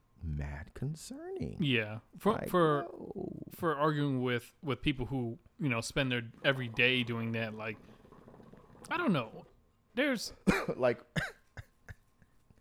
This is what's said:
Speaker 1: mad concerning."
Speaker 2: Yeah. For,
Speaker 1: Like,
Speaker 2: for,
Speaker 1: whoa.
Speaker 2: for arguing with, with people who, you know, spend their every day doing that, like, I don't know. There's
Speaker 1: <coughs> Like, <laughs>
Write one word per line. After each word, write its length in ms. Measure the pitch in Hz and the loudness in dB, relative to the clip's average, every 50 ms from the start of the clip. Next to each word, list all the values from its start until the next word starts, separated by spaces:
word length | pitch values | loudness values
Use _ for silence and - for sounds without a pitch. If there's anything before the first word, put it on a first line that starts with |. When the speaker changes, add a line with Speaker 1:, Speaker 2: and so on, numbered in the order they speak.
| _ _ _ - | _ _ _ -8
Speaker 1:
mad 500 | - 80 73 73 101 71 71 71 82 - - | -6 -4 -2 -2 -4 -4 -6 -8 -12 -12 -10
concerning." 840 | - 131 139 156 156 - - 254 285 330 359 392 370 - 64 52 - | -6 -6 -6 -6 -8 -10 -12 -12 -12 -10 -8 -6 -6 -6 -4 -2 0
Speaker 2:
Yeah. 380 | 165 139 127 113 110 104 107 110 - _ - - | 2 2 2 2 0 -2 -6 -10 -12 _ -10 0
For, 140 | - 196 | 2 2
Speaker 1:
Like, 160 | - - - - | 2 2 0 2
Speaker 2:
for, 340 | - 180 170 156 147 143 - - | 4 4 6 6 4 2 0 -4
Speaker 1:
whoa. 520 | - - - - - - - - - - - - - | -8 -10 -12 -10 -8 -8 -8 -8 -8 -10 -12 -12 -8
Speaker 2:
for 200 | - - 165 151 | -4 -2 0 2
arguing 460 | 139 147 156 151 147 147 143 135 127 | 2 2 4 4 4 2 2 2 2
with, 300 | 123 127 123 120 - - - _ - | 2 2 2 0 -2 -6 -14 _ -4
with 180 | 147 123 - | -2 -2 0
people 240 | - 151 139 127 123 | 0 0 0 0 -2
who, 320 | 107 139 131 120 113 117 - - - _ - | -2 -2 -2 -2 -2 -4 -8 -12 -16 _ -2
you 80 | 180 139 | 0 0
know, 120 | 120 113 | 2 0
spend 300 | 113 - - 156 139 131 | -2 -2 0 0 2 2
their 120 | 123 123 117 117 - - - | 0 0 -2 -4 -8 0 2
every 220 | 147 135 131 127 117 | 2 2 2 0 0
day 340 | 110 120 120 123 127 127 120 | 4 4 6 6 6 4 2
doing 280 | 117 117 113 113 113 | 0 0 -2 -2 -2
that, 220 | 113 113 113 110 107 | -2 -2 -2 -4 -4
like, 200 | 107 107 110 107 - - - - - - - - - - - - - - - - - - - - - - - | -6 -6 -8 -8 -10 -14 -20 -20 -20 -20 -20 -20 -20 -20 -20 -20 -20 -20 -20 -20 -20 -20 -20 -20 -16 -8 -4
I 60 | 294 | -2
don't 160 | 339 349 285 | 0 2 4
know. 180 | 185 139 117 110 - 165 165 - _ _ _ _ _ _ _ _ - | 2 2 0 -2 -8 -14 -18 -20 _ _ _ _ _ _ _ _ -2
There's 380 | 226 285 294 254 208 - - - - - - 381 | 0 0 0 0 -2 -4 -8 -10 -2 2 2 2
Speaker 1:
<coughs> 220 | - - - - | 2 0 -4 0
Like, 220 | - 123 123 117 - - _ - | 2 2 2 2 0 -4 _ -4
<laughs> 800 | - - - - - _ _ _ - - _ _ _ _ - - - _ _ _ _ _ _ _ _ _ - - _ | -2 -2 -2 -6 -12 _ _ _ -18 -18 _ _ _ _ -20 -20 -20 _ _ _ _ _ _ _ _ _ -20 -20 _